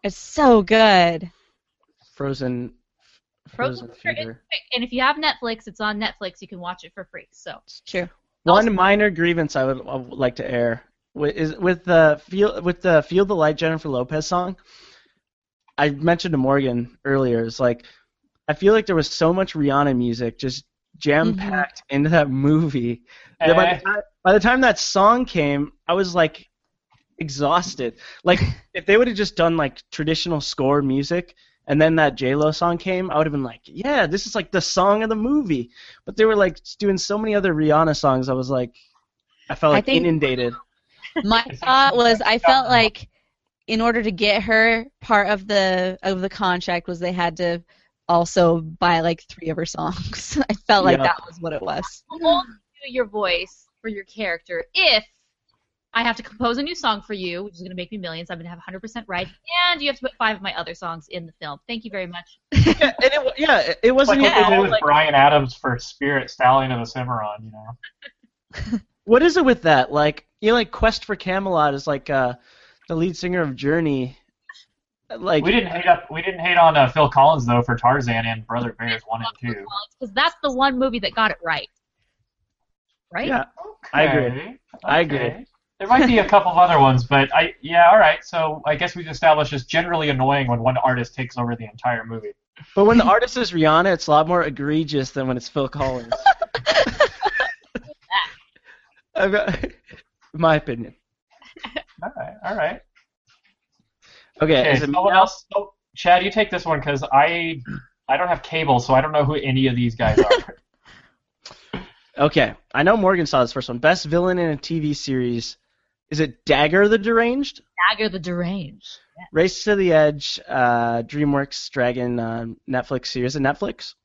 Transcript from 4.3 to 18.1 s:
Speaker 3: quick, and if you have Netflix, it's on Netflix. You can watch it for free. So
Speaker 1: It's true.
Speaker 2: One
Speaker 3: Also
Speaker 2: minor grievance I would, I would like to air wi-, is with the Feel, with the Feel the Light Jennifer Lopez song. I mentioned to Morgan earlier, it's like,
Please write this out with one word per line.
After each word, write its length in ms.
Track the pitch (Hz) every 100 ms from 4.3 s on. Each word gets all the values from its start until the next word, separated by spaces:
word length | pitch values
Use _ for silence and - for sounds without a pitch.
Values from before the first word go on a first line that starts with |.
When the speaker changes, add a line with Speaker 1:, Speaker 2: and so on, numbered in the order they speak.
| 226 _
Speaker 3:
quick, 100 | - _
and 80 | 247
if 100 | 247
you 80 | 247
have 140 | 262 302
Netflix, 520 | 302 - 233 226 220
it's 120 | -
on 200 | 214 208
Netflix. 400 | 214 - 190 _
You 80 | 190
can 100 | 185
watch 240 | 175 180
it 80 | 160
for 100 | -
free. 240 | 180 - -
So 300 | _ 175 - _
Speaker 1:
It's 160 | - -
true. 220 | 185 175 _ _ _
Speaker 2:
One 120 | 160 190
Speaker 3:
Also 140 | 226
Speaker 2:
minor 380 | 190 185 208 208
grievance 440 | 165 170 170 151
I 100 | 139
would, 220 | 131 131 -
I 80 | 135
would 220 | 123 135
like 180 | 131 127
to 140 | -
air 320 | 120 120 113 _ _ _
wi-, 200 | - 151
is 200 | - 156 156
with 260 | 180 175
the 360 | 175 170 156 151 _
Feel, 340 | 185 208 -
with 180 | 175 175
the 220 | 185 160
Feel 220 | 147 175 196
the 100 | 196
Light 200 | 151 151
Jennifer 320 | 160 160 151
Lopez 360 | 127 127 156 156
song. 300 | 180 180 185 _ - - _ _ _ _ _ _ _ _ -
I 140 | 147
mentioned 420 | 139 160 170 185
to 60 | 147
Morgan 580 | 127 139 135 120 120 _
earlier, 400 | 139 139 131 117
it's 160 | 113 -
like, 240 | 123 123 - _ _